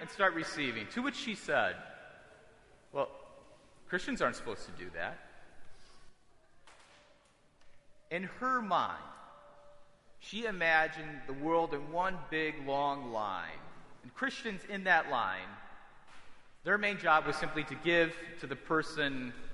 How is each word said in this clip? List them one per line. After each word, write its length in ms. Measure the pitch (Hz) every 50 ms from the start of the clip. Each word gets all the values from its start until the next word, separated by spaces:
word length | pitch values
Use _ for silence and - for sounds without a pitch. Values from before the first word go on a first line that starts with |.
and 80 | 165 165
start 240 | - - 196 185 165
receiving." 560 | 165 160 - - 156 143 127 113 110 104 98
To 120 | - 240
which 140 | 247 285 262
she 200 | - - 233 208
said, 460 | - - - 151 127 107 92 87 - - - - - - - - - - - - - - - - - - - - - - -
"Well, 180 | - 139 139 - - - - - - - - - - - - - - - - -
Christians 340 | - 185 - 294 262 -
aren't 140 | 165 123 110
supposed 300 | - - 120 101 - -
to 80 | - 87
do 160 | - 90 90
that." 280 | - 85 87 113 160 - - - - - - - - - - - - - - - - - - - - - _ - - - _ _ - - - - - - - - - - - - - _ _ _ _ _ _ _ _ _ - - - - - - - - - -
In 140 | 156 180 190
her 380 | - - - 254 262 262 247
mind, 440 | 220 196 175 151 117 95 85 78 - - - - - - - - - - - - - - - - - - - - _ - - -
she 280 | - - - 214 240 220
imagined 800 | 196 180 165 165 160 160 160 160 - 160 156 151 151 139 131 135
the 60 | 135
world 400 | 139 147 160 165 165 165 160 151
in 200 | 143 147 147 160
one 280 | 175 180 190 190 170 139 -
big, 300 | 156 156 156 156 147 139 139 139
long 460 | 139 139 143 143 139 139 131 120 113
line. 480 | 110 107 101 95 90 85 80 78 76 - - - - - - - - -
And 100 | 131 -
Christians 520 | - 254 269 - - - 226 196 175 -
in 180 | - 202 196 190
that 260 | 185 175 160 151 147
line, 460 | 139 120 107 95 95 92 92 101 98 - - - - - - - - - - - - - - - - - - - - - -
their 140 | 170 196 208
main 200 | 208 202 202 170
job 280 | 165 170 156 156 147
was 120 | 147 143 -
simply 260 | 170 156 - 156 147
to 120 | 139 139
give 380 | 123 - 170 170 170 165 160 - - - - - -
to 80 | - 131
the 80 | 135
person 760 | - - - 165 156 151 - - 151 147 139 135 127 127 123 117 - - -